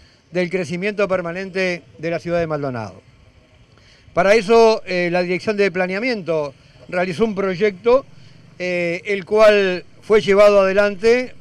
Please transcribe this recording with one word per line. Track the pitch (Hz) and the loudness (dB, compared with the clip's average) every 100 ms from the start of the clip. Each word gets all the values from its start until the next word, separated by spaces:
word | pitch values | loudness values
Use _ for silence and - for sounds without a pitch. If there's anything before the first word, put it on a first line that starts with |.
| _ _ _ | _ _ _
del | 170 175 | -6 -4
crecimiento | 185 147 175 202 196 196 | -4 -6 -6 -6 -2 -2
permanente | 185 170 180 190 180 185 170 - - | -2 -4 -10 -8 -4 -4 -4 -10 -12
de | 165 | -6
la | 165 | -6
ciudad | 170 170 | -4 -4
de | 165 | -2
Maldonado. | 151 139 123 104 92 _ _ _ _ _ _ _ _ _ _ _ | -4 -6 -8 -10 -14 _ _ _ _ _ _ _ _ _ _ _
Para | 165 190 | 0 4
eso, | 226 196 226 226 220 | 2 4 4 4 2
eh, | 185 180 175 | -2 -4 -2
la | 175 | -2
Dirección | 180 180 220 208 | -2 -4 -4 -2
de | 196 | -2
Planeamiento | 175 185 190 254 220 160 160 147 - _ _ - | -2 -4 -4 -6 -6 -4 -4 -6 -10 _ _ -8
realizó | 175 185 156 | -6 -4 -2
un | 226 | -4
proyecto, | 190 196 175 214 185 226 262 - - - - - - | -2 -4 -2 -4 -2 0 0 0 -14 -20 -20 -20 -10
eh, | 180 175 170 170 214 | -6 -4 -4 -6 -6
el | 202 | -8
cual | 170 214 214 208 190 180 - - | -2 4 6 6 2 -4 -10 -14
fue | - 214 | 0 2
llevado | 196 196 208 202 | 4 6 6 6
adelante | 190 190 202 190 226 247 254 - | 4 2 0 0 2 2 -2 -12